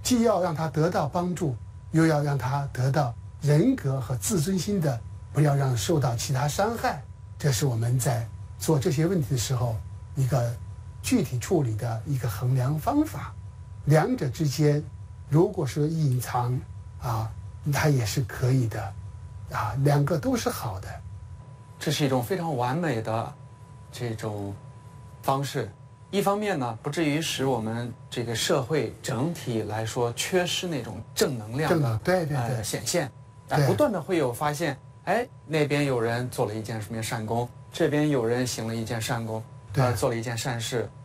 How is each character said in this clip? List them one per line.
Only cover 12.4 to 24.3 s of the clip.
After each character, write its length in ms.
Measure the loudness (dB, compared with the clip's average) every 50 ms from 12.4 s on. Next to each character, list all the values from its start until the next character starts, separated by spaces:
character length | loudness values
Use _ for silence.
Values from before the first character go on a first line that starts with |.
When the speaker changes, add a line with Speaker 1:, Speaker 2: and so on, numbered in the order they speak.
| 0 2 2
Speaker 1:
量 240 | 2 2 2 0 0
方 260 | 0 2 2 2 2
法。 280 | 2 -2 -8 -8 -8 -12 -12 -14 -14 -14 -14 -16 -14 -14 -4 4
两 300 | 6 6 6 6 4 2
者 140 | 0 0 -2
之 180 | 0 0 0
间 340 | 0 2 4 4 4 4 4 0 -4 -12 -14 -14 -14 -14 -16 -4 2
如 200 | 6 6 6 6
果 140 | 4 -2 -2
是 240 | -2 0 0 0 2
隐 300 | 2 2 2 4 2 2
藏， 360 | 0 0 0 0 0 2 0 -2 -4 -8 -14 -14 -14 -14 -14 -8
啊， 280 | -4 -2 -2 -2 -2 -4 -6 -10 -12 -12 -12 -6 -2 -2 0
它 160 | 4 4 4
也 160 | 4 4 2
是 160 | 2 0 0
可 280 | -2 -2 -2 0 2 4
以 160 | 4 4 2
的， 260 | 2 -2 -4 -6 -6 -8 -10 -12 -12 -14 -14 -14 -14 -14 -14 -12 -8
啊， 240 | -4 -4 -4 -2 0 2 4
两 220 | 4 6 4 4
个 120 | 2 0
都 200 | 0 0 0 0
是 120 | 2 0 -2
好 300 | -2 -2 -6 -6 -6 -6
的。 80 | -10 -10 -12 -12 -12 -14 -14 -14 -14 -14 -16 -16 -16 -18 -18 -18 -20 -20 -16
Speaker 2:
这 140 | -6 -2 -2
是 140 | 0 2 2
一 20 |
种 160 | 2 2 2 2
非 140 | 0 -2
常 180 | -2 0 -2 0
完 220 | 0 0 0 0
美 240 | 0 0 0 0 -2
的 320 | -2 -2 -2 -2 -2 -4 -10 -14 -18 -20 -18 -20 -20 -20 -20 -20 -20 -16
这 200 | -10 -8 -6 -6
种 440 | -6 -4 -6 -6